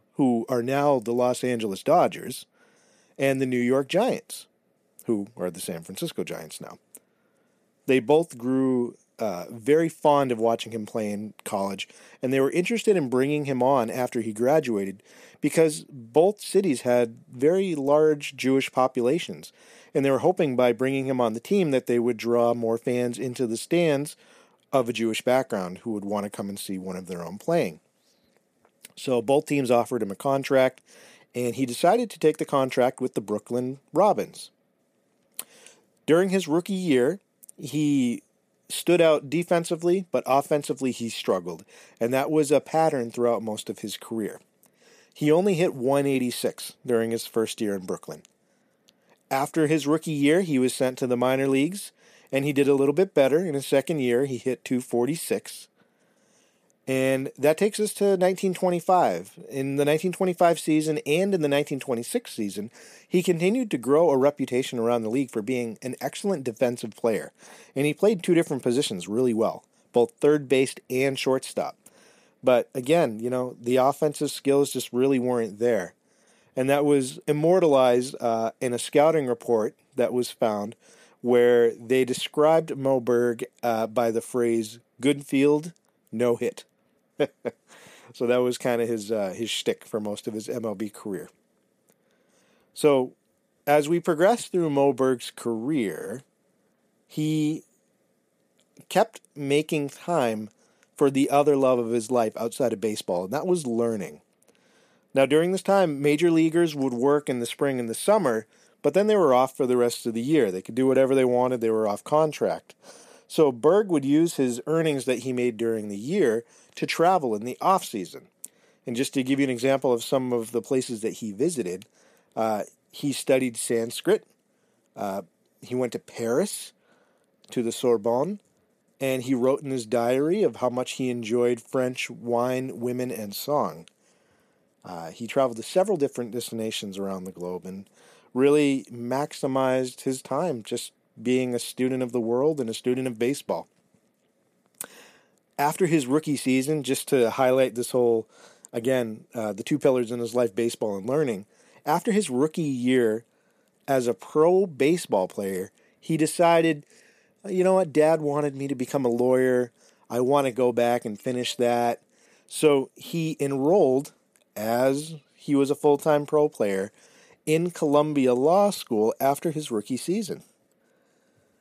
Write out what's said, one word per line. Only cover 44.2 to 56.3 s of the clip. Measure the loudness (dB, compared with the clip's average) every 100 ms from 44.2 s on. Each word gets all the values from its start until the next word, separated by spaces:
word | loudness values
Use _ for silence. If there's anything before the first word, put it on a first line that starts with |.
| -6 -10 _ _ _ _ _ _ _
He | -2 2
only | 4 2
hit | 2 0
one | 0 0 2 2
eighty-six | 0 -2 -4 -6 -6 -16 -12
during | -2 0 0
his | -4 -4
first | -2 -2 -2
year | -4
in | -4 -6
Brooklyn. | -10 -10 -18 _ _ _ _ _ _ _ _ _ _ -6
After | -4 -2 0 2
his | 2 2
rookie | 0 0
year, | 0 4 4
he | 2 2
was | 0
sent | 0 -2 -2
to | -2
the | 2
minor | 2 2 2
leagues, | 2 0 -4 -14 _ _ _ -6
and | -2
he | 0
did | 2 4
a |
little | 4 2
bit | 2 2
better. | 4 4 4
In | 0
his | -4 0
second | 0 0 0
year, | 2 2 0
he | -2
hit | -4 -4
two | -2 -4
forty-six. | -2 -2 0 -2 -4 -4 -6 -20 -20 _ _ _ _ _ _